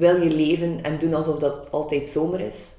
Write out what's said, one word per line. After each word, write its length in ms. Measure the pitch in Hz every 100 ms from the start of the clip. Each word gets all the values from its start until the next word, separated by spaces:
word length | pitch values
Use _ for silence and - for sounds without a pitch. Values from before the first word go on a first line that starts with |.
wil 180 | 170 180
je 140 | 165 156
leven 480 | 156 165 170 165
en 160 | 190 151
doen 140 | 165
alsof 260 | 156 156 147
dat 320 | 143 - -
altijd 360 | 143 151 143 139
zomer 320 | 151 165 185
is? 300 | 208 - -